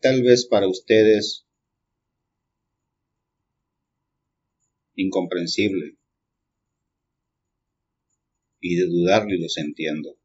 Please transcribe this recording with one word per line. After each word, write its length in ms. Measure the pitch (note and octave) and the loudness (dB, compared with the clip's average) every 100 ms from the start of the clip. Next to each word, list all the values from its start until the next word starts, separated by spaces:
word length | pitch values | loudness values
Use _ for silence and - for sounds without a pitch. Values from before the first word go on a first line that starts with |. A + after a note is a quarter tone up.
Tal 220 | C3 C3 | 0 2
vez 240 | B2 B2 - | 4 4 4
para 220 | G#2+ G2 | 0 0
ustedes 760 | F#2 - A2 G#2+ G#2+ G2+ - _ _ _ _ _ _ _ _ _ _ _ _ _ _ _ _ _ _ _ _ _ _ _ _ _ _ _ _ _ _ _ _ _ _ _ | -4 2 4 6 4 0 -10 _ _ _ _ _ _ _ _ _ _ _ _ _ _ _ _ _ _ _ _ _ _ _ _ _ _ _ _ _ _ _ _ _ _ _
incomprensible, 1040 | - F#2+ F#2+ F2+ F2+ E2+ - G#2 F#2+ D2+ - _ _ _ _ _ _ _ _ _ _ _ _ _ _ _ _ _ _ _ _ _ _ _ _ _ _ | -6 -4 -2 -4 -6 -6 -2 -2 -2 -10 -16 _ _ _ _ _ _ _ _ _ _ _ _ _ _ _ _ _ _ _ _ _ _ _ _ _ _
y 160 | F2+ F2 | -6 -2
de 100 | F2+ | -2
dudarlo, 480 | E2+ F2 G#2 G#2 | 0 2 2 0
y 60 | F#2 | -4
los 180 | D#2+ - | -6 -8
entiendo. 580 | D2+ D2+ D#2 D2+ D2+ - | -10 -8 -8 -8 -12 -16